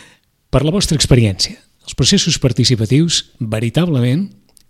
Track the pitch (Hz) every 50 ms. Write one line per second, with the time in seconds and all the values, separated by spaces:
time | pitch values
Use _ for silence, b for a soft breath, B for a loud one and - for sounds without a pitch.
0 | B B B B B B _ _ _ _ - 135 143 156 156 208 - - 165 135
1 | - - 143 123 117 104 95 - - - - - _ _ _ _ _ - - -
2 | 143 117 202 190 - 175 143 - - 135 113 - 123 - 131 107 110 101 123 139
3 | 165 170 - - - _ _ - 127 107 107 110 120 117 - 147 170 180 156 127
4 | 120 123 127 160 196 196 - _ _ _ _ _ _